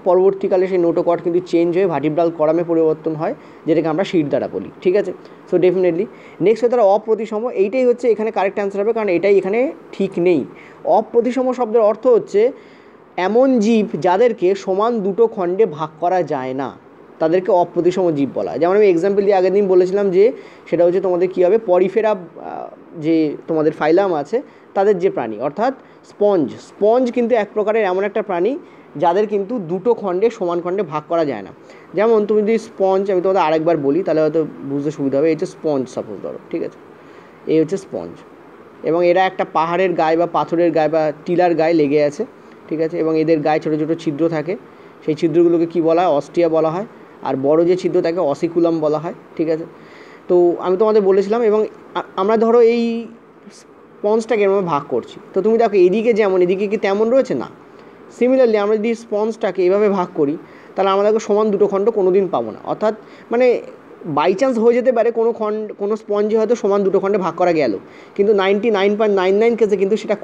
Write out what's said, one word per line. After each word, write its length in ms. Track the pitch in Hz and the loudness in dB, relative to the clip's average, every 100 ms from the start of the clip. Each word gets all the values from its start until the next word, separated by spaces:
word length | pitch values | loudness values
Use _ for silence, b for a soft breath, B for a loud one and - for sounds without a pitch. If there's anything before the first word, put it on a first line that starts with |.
| 196 | 2
পরবর্তীকালে 560 | 180 190 196 196 190 185 | 4 4 0 0 0 0
সেই 120 | 190 | 0
নোটোকর্ড 420 | 170 165 170 165 | 0 0 0 -2
কিন্তু 180 | 170 170 170 | -2 -2 0
change 240 | 170 175 170 | 0 0 0
হয়ে 120 | 196 | 0
ভার্টিব্রাল 380 | 147 151 151 170 165 | 0 -2 0 0 0
কলামে 260 | 151 165 | 0 0
পরিবর্তন 480 | 170 165 160 156 165 | 0 0 0 0 -4
হয়, 200 | 156 170 294 B B 147 | -6 -6 -8 B B -2
যেটাকে 220 | 165 160 | 0 0
আমরা 160 | 156 | -2
শিরদাঁড়া 440 | 190 175 147 131 98 | -2 -2 0 -2 -4
বলি, 220 | 95 - - | -6 -10 -4
ঠিক 120 | 185 196 | 0 0
আছে? 120 | 185 - B B - | -2 -8 B B -4
So 40 | 180 | 0
definitely। 420 | 180 180 180 170 220 B B B | 2 2 0 0 -4 B B B
Next 220 | 180 226 | 0 2
হচ্ছে 80 | 240 | 0
তারা 100 | 247 196 208 | 2 2 2
অপ্রতিসম, 520 | 226 214 220 214 240 - | 0 -4 -2 -6 -4 -2
এইটাই 220 | 196 262 | 0 2
হচ্ছে 220 | 247 240 247 | 0 2 0
এখানে 160 | 208 214 | 0 -2
correct 280 | 214 190 196 | -2 -2 -2
answer 220 | 202 196 | -4 -2
হবে, 100 | 208 | -2
কারণ 160 | 226 208 | -2 0
এটাই 260 | 170 202 202 | 0 2 2
এখানে 320 | 185 220 277 - - | 2 0 -2 -4 -14
ঠিক 200 | - 190 180 | -6 -4 0
নেই। 220 | 175 160 110 B B B | 2 2 -2 B B B
অপ্রতিসম 680 | 139 185 220 240 233 254 254 | 0 0 2 -2 0 -2 -4
শব্দের 300 | 247 233 233 208 | -2 -2 2 2
অর্থ 140 | 220 262 | 2 2
হচ্ছে 460 | 220 - 196 240 B B B B B - - | 2 2 0 0 B B B B B -14 -6
এমন 320 | 185 220 269 254 | -2 2 4 4
জীব 280 | 202 226 226 165 | 2 2 0 -2
যাদেরকে 480 | 175 185 240 226 180 | 0 2 2 2 0
সমান 380 | 196 - 190 226 233 | 0 -2 -2 0 0
দুটো 240 | 196 190 226 | -2 0 0
খণ্ডে 380 | 220 175 190 214 | 0 -4 0 0
ভাগ 240 | 151 156 - | -2 -10 -4
করা 220 | 175 185 | -2 0
যায় 320 | 147 143 131 | -2 -4 -6
না। 140 | 131 127 - - - - - | -6 -8 -10 -20 -20 -20 -4
তাদেরকে 320 | 160 180 185 | 0 0 2
অপ্রতিসম 580 | 180 175 175 170 185 175 | 2 2 0 0 0 0
জীব 200 | 147 131 | 0 -2
বলা 160 | 104 95 | -4 -6
হয়। 100 | 110 | -2
যেমন 140 | 170 202 | 0 4
আমি 120 | 208 | 4
example 280 | 165 196 202 202 | 4 0 0 2
দিয়ে 100 | 196 | 2
আগের 120 | 185 | 2
দিন 140 | 196 196 | 2 2
বলেছিলাম 360 | 185 180 196 202 | 4 2 0 0
যে 220 | 180 220 B B B - | 4 2 B B B -4
সেটা 140 | 160 | 2
হচ্ছে 160 | 175 185 | 2 2
তোমাদের 280 | 185 175 180 | 0 0 0
কী 100 | 180 180 | 2 2
হবে, 120 | 220 | 2
পরিফেরা, 520 | 220 180 185 220 214 | 2 2 2 0 0
আহ, 580 | 202 165 - 80 - 62 - - 170 | -2 -6 -16 -14 -12 -12 -16 -20 -8
যে 320 | 151 165 151 - - | -2 0 0 -4 -6
তোমাদের 240 | 160 156 | -2 -2
phylum 420 | 156 165 170 202 | 0 2 2 2
আছে 280 | 156 143 233 - B B | -2 -4 -6 -6 B B
তাদের 240 | 202 202 190 | -2 0 2
যে 120 | 180 | 0
প্রাণী, 260 | 151 117 107 | -2 -6 -6
অর্থাৎ 360 | 143 147 240 254 B B - | -6 -4 -4 -4 B B -20
sponge। 340 | - 208 190 123 110 - | -2 0 2 -2 -6 -18
sponge 340 | - 202 247 247 240 | -2 0 2 0 -2
কিন্তু 180 | 233 | 0
এক 140 | 233 202 | 0 -2
প্রকারের 300 | 214 208 220 | -4 -2 0
এমন 200 | 196 185 | 0 -2
একটা 180 | 202 220 | -2 -4
প্রাণী 360 | 208 175 196 294 B B B 151 | -4 -2 -2 -4 B B B -4
যাদের 300 | 170 185 214 | 0 0 0
কিন্তু 320 | 202 196 254 | -2 -4 -6
দুটো 360 | 160 185 233 | -6 -4 -2
খণ্ডে, 360 | 226 196 180 226 | -2 -2 -2 -2
সমান 300 | - 175 175 | -2 -4 -2
খণ্ডে 220 | 175 196 | -4 -4
ভাগ 200 | 175 151 151 | -4 -6 -4
করা 160 | 170 | -2
যায় 180 | 151 110 | -2 -4
না। 80 | 92 - B B B | -12 -18 B B B
যেমন 320 | 160 220 220 208 | -2 2 2 2
তুমি 140 | 214 | 0
যদি 160 | 208 226 | 2 0
sponge, 520 | - - 190 190 196 | -4 -2 0 2 0
আমি 80 | 185 | -2
তোমাদের 220 | 185 190 | 0 0
আরেকবার 340 | 156 160 160 160 | 2 0 0 0
বলি 260 | 139 156 | 0 0
তাহলে 180 | 190 156 | 0 0
হয়তো 260 | 156 160 151 - 135 | 0 0 -2 -6 -8
বুঝতে 200 | 143 143 | -6 -6
সুবিধা 280 | 151 139 135 | -4 -2 0
হবে। 100 | 160 | 0
এই 60 | 156 | 0
যে 100 | 185 | -4
sponge 420 | - 160 139 120 | -6 -4 -4 -4
suppose 280 | - 107 95 | -8 -10 -10
ধরো, 160 | 76 - - | -12 -12 -10
ঠিক 120 | - | -8
আছে, 160 | - - - B B B B B - | -8 -12 -20 B B B B B -2
এই 140 | 156 | 0
হচ্ছে 160 | 156 190 | 0 -4
sponge, 360 | - 104 85 - - - - - - - | -8 -10 -10 -14 -20 -20 -20 -20 -20 -10
এবং 240 | - 170 175 | -4 0 2
এরা 160 | 175 190 | 2 0
একটা 140 | 185 185 | -2 -4
পাহাড়ের 400 | 160 160 175 185 | -2 -2 0 0
গায়ে 240 | 175 160 160 | 0 0 0
বা 100 | 170 | 0
পাথরের 440 | 160 151 165 170 160 | -2 -2 0 0 2
গায়ে 120 | 151 | 0
বা 240 | 160 156 143 | 0 -2 -4
টিলার 300 | - 175 180 | -4 0 2
গায়ে 200 | 160 160 | 2 2
লেগে 300 | 165 143 151 | 2 2 2
আছে, 200 | 147 147 247 - B B - | 0 -2 -10 -12 B B -10
ঠিক 120 | 156 | -4
আছে, 180 | 160 170 | -4 -2
এবং 200 | 160 160 | -2 0
এদের 220 | 156 160 | 2 2
গায়ে 200 | 151 156 | 2 -2
ছোটো 160 | 156 151 | 0 -2
ছোটো 180 | 151 | -2
ছিদ্র 340 | 165 165 139 165 | -4 -4 -2 -2
থাকে। 280 | 160 156 220 B B B B | -2 -4 -8 B B B B
সেই 100 | - | -6
ছিদ্রগুলোকে 520 | - 165 160 170 170 170 | -2 0 4 4 2 0
কী 140 | 175 | 0
বলা 200 | 160 165 | 0 2
হয়? 100 | 180 143 | 2 0
অস্টিয়া 300 | - 170 165 | -2 -2 0
বলা 220 | 160 160 | 2 0
হয়, 160 | 170 220 B B B | -2 -8 B B B
আর 120 | - 131 | -6 -2
বড় 220 | 139 160 | 2 2
যে 120 | 170 185 | 4 2
ছিদ্র 260 | 180 180 | 0 0
তাকে 180 | 170 170 | 0 0
অসিকুলাম 600 | 151 139 165 170 165 165 | -2 -2 -2 0 0 0
বলা 180 | 151 151 | 0 -2
হয়, 160 | 170 233 - - | -4 -12 -14 -6
ঠিক 120 | 160 | -4
আছে। 100 | 160 165 B B B B B - | -4 -6 B B B B B 0
তো 280 | 180 175 160 | 2 4 2
আমি 160 | 165 185 | -2 0
তোমাদের 260 | 220 214 | 2 4
বলেছিলাম, 400 | 190 190 196 233 | 4 2 0 0
এবং 240 | 226 214 214 - - | 2 2 -2 -6 -12
আ-, 80 | 180 - - | -10 -8 -4
আমরা 200 | 196 226 | 0 2
ধরো 240 | 226 240 | 4 4
এই 460 | 226 233 233 226 226 - - - 208 | 4 4 -2 -4 -8 -18 -20 -20 -20
স্পঞ্জটাকে 920 | - - - - - 208 226 220 226 | -20 -20 -20 -20 -6 -2 0 0 0
এরমভাবে 240 | 196 196 175 | 2 2 0
ভাগ 160 | 147 151 | -2 -2
করছি, 280 | 123 - - - | -4 -6 -14 -8
তো 100 | 190 | -2
তুমি 140 | 202 226 | 0 2
দেখো 180 | 233 202 | 2 4
এদিকে 360 | 180 214 226 | 4 4 2
যেমন, 300 | 214 208 190 | 2 2 2
এদিকে 240 | 180 190 208 | 2 0 -2
কি 100 | 208 | -2
তেমন 340 | 202 202 226 | -2 0 2
রয়েছে? 240 | 262 254 | 2 0
না। 140 | 139 95 - - B B B - - | -4 -6 -14 -20 B B B -20 -2
Similarly 360 | 240 262 240 214 | 2 4 4 2
আমরা 120 | 202 220 | 0 0
যদি 180 | 226 | -2
স্পঞ্জটাকে 640 | 226 - 208 220 220 208 180 180 | -4 -4 -4 -4 -4 -4 0 0
এভাবে 200 | 202 214 | 2 2
ভাগ 200 | 196 180 | 0 -2
করি, 200 | - 143 175 B B B | -2 -2 -2 B B B
তাহলে 160 | - 196 | -4 0
আমরা 140 | 196 208 | 2 2
দেখো 100 | 220 | 0
সমান 320 | - 208 220 | 0 0 0
দুটো 160 | 196 202 | 2 0
খণ্ড 240 | 190 208 | 2 0
কোনো 200 | 220 185 | 0 2
দিন 180 | 185 180 | 2 0
পাবো 220 | 139 113 | -2 -6
না। 80 | 95 | -8
অর্থাৎ 300 | - - 214 214 B B B | -8 -4 -4 -4 B B B
মানে 320 | 233 254 214 - - - - 196 143 | 0 2 2 -4 -16 -20 -16 -6 0
by 140 | 170 190 | 0 2
chance 180 | 269 233 | 0 2
হয়ে 120 | 233 | 2
যেতে 180 | 247 240 | 2 2
পারে 180 | 233 226 | 2 0
কোনো 220 | 233 226 | 0 -2
খণ্ড, 400 | 226 214 214 214 - | -2 -4 -4 -8 -8
কোনো 180 | 202 214 | -6 -6
স্পঞ্জে 400 | 220 208 214 220 | -2 -2 0 0
হয়তো 140 | 208 | 0
সমান 260 | 202 208 202 190 | 0 0 0 2
দুটো 120 | 185 | 0
খণ্ডে 180 | 196 202 | 0 0
ভাগ 160 | 185 160 | -2 0
করা 120 | 180 | 0
গেল, 200 | 165 127 95 B B B - | 2 0 -2 B B B -2
কিন্তু 160 | 202 | 2
নাইনটি 360 | 202 190 202 233 | 2 2 0 0
নাইন 260 | 196 202 208 | 2 0 0
পয়েন্ট 180 | 220 196 | 0 2
নাইন 180 | 185 202 | 2 2
নাইন 140 | 233 226 | 2 2
কেসে 200 | 214 196 | 0 0
কিন্তু 200 | 196 214 | 0 -2
সেটা 200 | - 202 | -4 -4